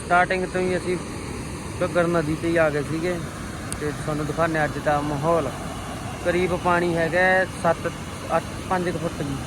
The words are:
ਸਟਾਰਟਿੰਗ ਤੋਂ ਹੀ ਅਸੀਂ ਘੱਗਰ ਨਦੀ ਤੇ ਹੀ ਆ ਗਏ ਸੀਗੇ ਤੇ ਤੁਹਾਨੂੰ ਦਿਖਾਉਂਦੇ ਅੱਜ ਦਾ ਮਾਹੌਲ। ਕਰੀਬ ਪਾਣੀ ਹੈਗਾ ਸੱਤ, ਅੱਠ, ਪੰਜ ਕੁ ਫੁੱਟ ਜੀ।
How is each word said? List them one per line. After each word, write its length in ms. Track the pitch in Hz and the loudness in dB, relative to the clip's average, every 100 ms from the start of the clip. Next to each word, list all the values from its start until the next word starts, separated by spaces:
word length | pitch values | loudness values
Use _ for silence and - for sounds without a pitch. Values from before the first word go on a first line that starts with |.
ਸਟਾਰਟਿੰਗ 420 | - 175 180 190 180 | 4 4 4 2 0
ਤੋਂ 80 | 185 | 0
ਹੀ 160 | 185 180 | 0 0
ਅਸੀਂ 200 | 175 180 156 - - - - - - - | -2 -4 -4 -8 -8 -8 -8 -8 -8 -4
ਘੱਗਰ 240 | 175 170 170 | 0 2 4
ਨਦੀ 300 | 170 151 156 | 2 2 0
ਤੇ 60 | 165 | 2
ਹੀ 80 | 165 | 4
ਆ 140 | 160 | 4
ਗਏ 120 | 147 131 | 2 -2
ਸੀਗੇ 280 | 160 175 175 151 - - - - - | -2 -2 -2 -6 -8 -8 -8 -6 -4
ਤੇ 100 | 151 | -4
ਤੁਹਾਨੂੰ 360 | 135 - 151 147 | -4 -4 -2 -2
ਦਿਖਾਉਂਦੇ 380 | 147 165 156 | 0 2 2
ਅੱਜ 140 | 147 143 | 0 0
ਦਾ 160 | 151 147 | 2 2
ਮਾਹੌਲ। 500 | 147 143 156 170 135 - - - - - - - | 0 0 2 2 0 -6 -8 -8 -8 -8 -8 -4
ਕਰੀਬ 320 | 175 175 180 175 | 0 2 2 2
ਪਾਣੀ 320 | 180 175 175 165 | 2 4 4 2
ਹੈਗਾ 480 | 165 175 185 185 180 - | 2 4 6 4 2 0
ਸੱਤ, 300 | 170 165 170 - - - - 165 | 0 2 -2 -6 -10 -10 -2 -2
ਅੱਠ, 80 | - - - | -2 -8 -2
ਪੰਜ 180 | 185 175 | -2 0
ਕੁ 100 | 170 | -2
ਫੁੱਟ 240 | 160 - | -4 -4
ਜੀ। 140 | 147 135 | -4 -4